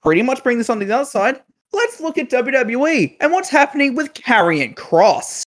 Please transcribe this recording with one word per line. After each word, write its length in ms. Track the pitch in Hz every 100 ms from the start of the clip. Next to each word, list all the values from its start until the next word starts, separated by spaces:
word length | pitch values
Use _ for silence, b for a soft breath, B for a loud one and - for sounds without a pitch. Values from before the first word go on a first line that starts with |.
pretty 200 | - 165
much 200 | 240 262
bring 160 | 254 240
this 100 | 226
on 120 | 220
to 40 | 196
the 80 |
other 100 | 233
side, 360 | 277 220 208 269 _ _ _
let's 280 | 392 466 -
look 180 | 320 -
at 100 | 247
W 220 | 240 240
W 340 | 269 226 233 302
E 280 | 302 156 _
and 120 | 302
what's 160 | 359 370
happening 460 | 294 285 285 277
with 180 | 254 294
Karrion 600 | - - 233 170 160 123
Kross. 680 | - - 165 208 151 - -